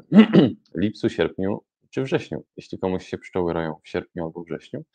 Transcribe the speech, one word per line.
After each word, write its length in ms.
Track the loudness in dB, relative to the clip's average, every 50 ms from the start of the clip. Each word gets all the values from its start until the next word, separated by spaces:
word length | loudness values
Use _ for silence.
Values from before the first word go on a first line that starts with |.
| -2 4 8 8 8
<clears throat> 560 | 8 6 4 4 4 2 -4 _ _ -6 -4
lipcu, 260 | -4 -4 -2 -2 -4 -2
sierpniu 540 | 0 0 -2 -2 -2 -4 -4 -4 -4 -6 -10 _ _ _ _ _
czy 120 | -8 -8
wrześniu. 420 | -4 -2 -2 -4 -4 -6 -10 -12 -12 _ _
Jeśli 220 | -20 -16 -14 -8 -6
komuś 280 | -4 -2 -2 -4 -6
się 120 | -8 -12 -12
pszczoły 340 | -10 -6 -4 -2 -2 0
roją 220 | -2 -2 -4 -4 -6 -10 _
w 40 | -8
sierpniu 360 | -8 -8 -8 -8 -8 -8 -8
albo 200 | -8 -8 -10 -12
wrześniu, 400 | -10 -12 -12 -12 -12 -14 -14 -14 _